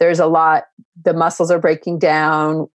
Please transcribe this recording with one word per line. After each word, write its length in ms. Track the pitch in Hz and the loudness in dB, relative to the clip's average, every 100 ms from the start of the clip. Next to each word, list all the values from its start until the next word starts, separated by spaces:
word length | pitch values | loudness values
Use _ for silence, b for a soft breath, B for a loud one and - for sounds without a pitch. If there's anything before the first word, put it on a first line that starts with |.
There's 180 | 170 170 | 0 2
a 80 | 160 | 2
lot, 380 | 165 160 156 - _ - 170 | 2 2 0 -4 _ -20 -6
the 80 | 180 | -2
muscles 400 | 165 165 - 170 | 0 -2 -2 -2
are 80 | 175 | 0
breaking 400 | 170 156 175 170 | 0 -2 -4 -2
down, 640 | 156 156 156 156 156 156 - | 0 0 0 0 -2 -4 -6